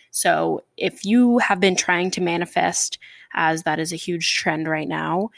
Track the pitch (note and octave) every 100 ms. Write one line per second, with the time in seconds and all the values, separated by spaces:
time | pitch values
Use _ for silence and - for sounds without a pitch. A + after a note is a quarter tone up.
0 | _ - F#3 D#3 E3 D#3 - - - -
1 | F#3+ A#3 B3 A#3+ - G3 F#3+ F3+ - F3
2 | F3+ F3+ F3 E3+ F3 F3+ F3+ - - -
3 | - - - - E3 D#3+ E3 D3+ D#3+ E3
4 | - F3 - - F3+ D#3 D#3+ D#3 D#3 D#3
5 | D#3 E3+ G#3+